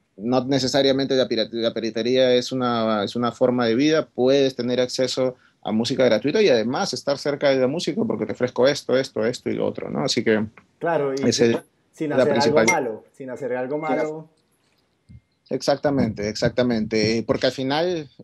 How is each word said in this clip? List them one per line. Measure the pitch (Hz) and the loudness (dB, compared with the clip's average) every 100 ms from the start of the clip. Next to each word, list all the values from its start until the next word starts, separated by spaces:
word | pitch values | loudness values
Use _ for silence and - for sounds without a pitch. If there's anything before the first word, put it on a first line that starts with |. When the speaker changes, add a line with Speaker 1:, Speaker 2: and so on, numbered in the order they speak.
| _ - | _ -8
Speaker 1:
no | 113 127 127 | -2 0 2
necesariamente | 135 127 139 135 135 135 131 | 0 0 2 2 2 0 0
la | 117 | 0
pirat-, | 113 107 | -2 -4
la | 113 113 | -2 -4
piratería | 113 110 113 120 127 127 123 | -2 -4 -2 0 2 4 2
es | - | 0
una, | 131 123 117 110 107 | -2 -2 0 0 0
es | 98 117 | -2 -2
una | 120 | -4
forma | - 123 123 117 | 0 0 2 2
de | 117 | 2
vida, | 151 156 127 | 2 0 -2
puedes | - 127 139 135 127 | 0 2 4 2 0
tener | 123 123 | -2 0
acceso | 123 - 127 135 131 - _ _ | 0 0 -2 0 -4 -4 _ _
a | - | -4
música | 110 120 131 123 | -2 0 2 4
gratuita | 107 143 220 | 4 2 2
y | 190 | 4
además | 120 113 156 196 | 4 2 -2 -4
estar | 190 139 139 | -4 -4 -4
cerca | 147 135 143 | -2 0 2
de | 135 | 4
la | 127 | 2
música | 165 - 214 - | 0 -4 -2 -2
porque | 110 107 | -2 -4
te | |
ofrezco | - 123 - 135 | -4 -2 2 2
esto, | 143 - 127 | 2 0 0
esto, | 131 113 113 | 0 -2 -2
esto | 127 113 | -2 -4
y | 110 | -2
lo | 104 | -2
otro", | - 98 | -4 -6
¿no? | 120 139 | -4 -2
Así | 120 | 0
que | 110 107 107 - _ - | 2 2 0 -10 _ -8
Speaker 2:
Claro, | 165 156 139 139 | -2 0 -2 0
y | 123 | 0
Speaker 1:
ese | 110 120 | 2 2
Speaker 2:
sin, | 117 - _ _ | 2 -4 _ _
sin | - 151 | -8 -2
Speaker 1:
es | 135 | 2
la | |
Speaker 2:
hacer | 147 | 2
algo | 143 151 135 | 4 4 4
Speaker 1:
principal. | 113 | 4
Speaker 2:
malo, | 160 123 107 - | 2 0 -6 -14
sin | - 131 | -16 -14
hacer | 127 127 127 | -8 -6 -4
algo | 127 151 | -4 -4
Speaker 1:
Claro. | 156 131 | -2 -2
Speaker 2:
malo. | 156 156 160 _ _ _ _ _ _ _ _ - _ _ - | -4 -8 -14 _ _ _ _ _ _ _ _ -20 _ _ -8
Speaker 1:
Exactamente, | 131 - 139 143 139 117 104 104 | -4 -2 0 0 0 -2 -2 -6
exactamente, | 104 117 - 123 113 107 110 107 113 | -2 -2 0 0 0 0 0 0 0
eh, | |
porque | 110 131 131 | -2 0 0
al | |
final, | - 135 151 180 165 139 - | -2 -2 -2 -2 -4 -8 -16